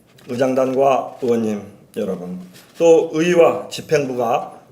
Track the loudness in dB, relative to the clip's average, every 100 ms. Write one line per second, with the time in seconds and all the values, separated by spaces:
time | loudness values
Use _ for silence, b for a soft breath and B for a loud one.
0 | _ _ -10 -4 0 0 0 2 2 2
1 | -2 -6 -2 0 -2 -6 -10 -20 _ -8
2 | -6 -6 -10 -12 -14 B B 2 4 6
3 | 4 -2 2 4 4 2 -8 -12 -4 -2
4 | -2 -4 -2 -2 -6 -14 -10